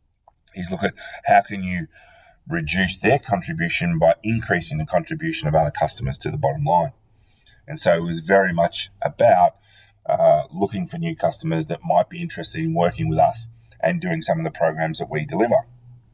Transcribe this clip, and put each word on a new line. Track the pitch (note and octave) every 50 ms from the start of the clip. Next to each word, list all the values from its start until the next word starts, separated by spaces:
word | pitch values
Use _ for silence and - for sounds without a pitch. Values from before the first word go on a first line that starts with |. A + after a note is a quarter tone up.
| _ _ _ _ _ _ _ _ _ - -
is | - F2+ F2
look | F#2+ -
at | G2+ - - - - - - - -
how | - G2+ G2+
can | - - G#2 G2
you | F#2 F#2 F2+ F2 D#2+ - _ _ _ _ _ _ _ _ _ _ _ -
reduce | D#2+ E2+ D#2 D2 E2+ F#2+ F#2+ F2+ -
their | - - G#2+ C3+ C#3
contribution | - - G2+ F2+ - E2+ D#2+ E2 E2+ E2 - - F2 F2 E2+ E2
by | E2 E2 - - -
increasing | G#2+ A2+ A2+ - - F#2+ E2+ D#2+ - E2 D#2
the | D#2
contribution | - - E2+ D#2+ - D#2+ D#2 E2 E2 D#2+ - D#2+
of | D2+ D#2
other | D#2+ D2+ D2+
customers | - - D2+ D2 - - B1+ C2+ C2+ -
to | - D#2
the | D2+ D2+
bottom | C#2+ C#2 C#2+ D2+ D2
line. | D#2 E2+ F2 E2 C#2+ - _ _ _ _ _ _ _ _ _ _ _ _ _ _
And | - D#2 D#2
so | - F2+
it | E2+ E2
was | E2+ E2+ E2 E2
very | D#2 E2+ G2 G2 F#2+ F#2 E2+
much | E2+ E2+ E2+ - - - - _ -
about, | - - - - A2+ A#2 F#2+ F2+ F2 E2+ - _ _ _ _ _ _ _ _ _ -
uh, | - - - E2+ E2 D2+ D2+ - -
looking | D#2 F#2 G2+ - - F#2+ F2
for | - -
new | E2 E2 E2 D#2+
customers | - - E2 - - - D#2+ E2 D#2+ D#2
that | D#2 E2 - -
might | E2 E2 F2 F2+ -
be | F2 E2+
interested | E2+ E2 - E2+ D#2+ - - D#2+
in | D#2+ E2 D#2+
working | E2+ E2+ F2 - - D#2+ D#2+
with | D#2 D#2+
us | D#2 D#2 - - - - - - _ _ _ -
and | - E3+ F3+ E3
doing | E3+ - - D#2+
some | - F3 E3+ E2
of | E2
the | D#2
programs | - - E2 E2 D#2 D#2+ D#2+ D#2+ - -
that | E2 -
we | - D2+ D2+
deliver. | D2 D#2 F#2+ A2+ A#2 - - - - - - - - - - _ _